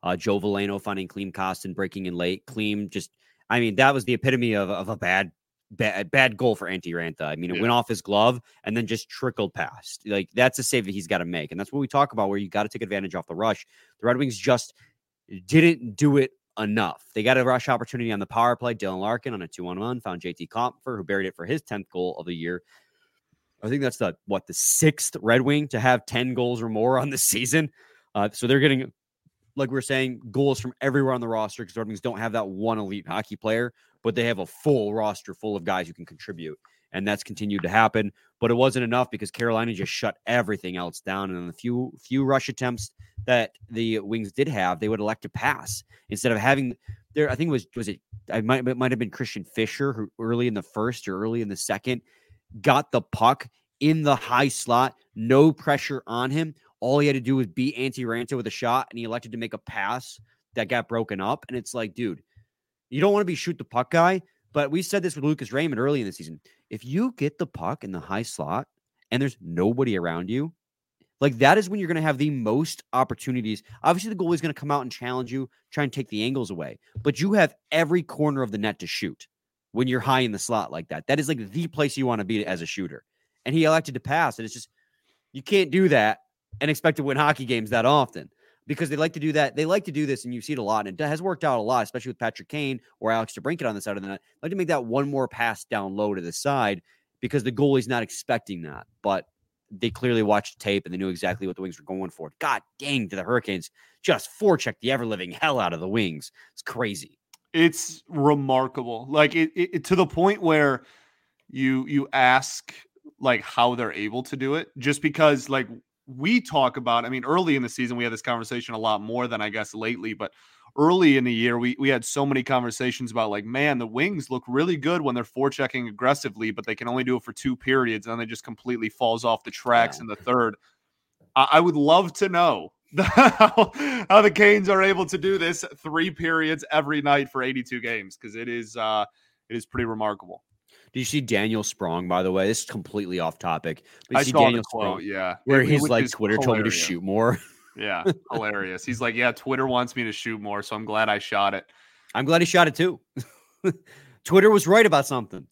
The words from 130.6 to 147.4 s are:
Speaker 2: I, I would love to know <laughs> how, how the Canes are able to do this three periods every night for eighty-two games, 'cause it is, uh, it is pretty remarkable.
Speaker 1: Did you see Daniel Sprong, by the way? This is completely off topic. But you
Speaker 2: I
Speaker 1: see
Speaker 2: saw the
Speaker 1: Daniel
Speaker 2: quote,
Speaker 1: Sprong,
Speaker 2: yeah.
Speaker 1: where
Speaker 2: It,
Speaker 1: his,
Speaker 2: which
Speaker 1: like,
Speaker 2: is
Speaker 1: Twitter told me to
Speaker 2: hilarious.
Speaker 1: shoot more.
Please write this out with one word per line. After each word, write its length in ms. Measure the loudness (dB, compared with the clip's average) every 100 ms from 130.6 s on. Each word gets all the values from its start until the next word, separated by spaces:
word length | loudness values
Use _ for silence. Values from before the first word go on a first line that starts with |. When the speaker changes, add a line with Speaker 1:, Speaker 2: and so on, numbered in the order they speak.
| _ _ _ _ _ _ _ 2
Speaker 2:
I, 120 | 6
I 60 | 8
would 160 | 6 4
love 380 | 6 6 4
to 160 | 0 0
know 420 | 4 2 2 -4 _
<laughs> 140 | _ 0
how, 760 | 2 8 6 8 6 8 4 2 -4 -2 6
how 120 | 8
the 100 | 8
Canes 380 | 8 6 6 4
are 120 | 4
able 240 | 4 2 0
to 100 | -2
do 200 | 0 0
this 280 | 0 -2 -8 -12
three 340 | -6 -2 -2
periods 540 | -2 -2 0 0 -2 0
every 300 | 0 0 -2
night 280 | 2 2 2
for 140 | -4
eighty-two 380 | -4 -4 -6 -8
games, 340 | -6 -6 -8 -18
'cause 200 | -16 -12
it 120 | -8
is, 300 | -8 -8 -6
uh, 260 | -2 0 -2 _ _ _ _
it 80 | -10
is 80 | -8
pretty 200 | -4 -4
remarkable. 600 | -2 -2 -4 -10 -20 _ _ _ _ _
Speaker 1:
Did 60 | -8
you 60 | -4
see 160 | -4
Daniel 420 | 0 0 2 0
Sprong, 440 | -2 -4 -4 -2 0
by 160 | 0
the 80 | 2
way? 160 | 2 2
This 140 | 0
is 40 | -4
completely 540 | -10 -8 -8 -4 -4
off 180 | -4 -4
topic. 460 | -4 -4 -4 -8 _ -20 _
But 80 | 0
you 40 |
Speaker 2:
I 40 |
Speaker 1:
see 80 | 2
Speaker 2:
saw 80 | 6
the 40 | 6
Speaker 1:
Daniel 180 | 6
Speaker 2:
quote, 180 | -2 -4
Speaker 1:
Sprong, 200 | -4 -4
Speaker 2:
yeah. 320 | -6 -4 -4 -6
Speaker 1:
where 180 | 2 4
Speaker 2:
It, 60 | 6
Speaker 1:
his, 140 | 4
Speaker 2:
which 80 | 4
Speaker 1:
like, 160 | 2 2
Speaker 2:
is 60 |
Speaker 1:
Twitter 260 | 0 0 2
told 100 | 4
me 160 | 2
to 60 | 2
Speaker 2:
hilarious. 40 | 0
Speaker 1:
shoot 280 | -2 -4
more. 360 | -2 2 2 0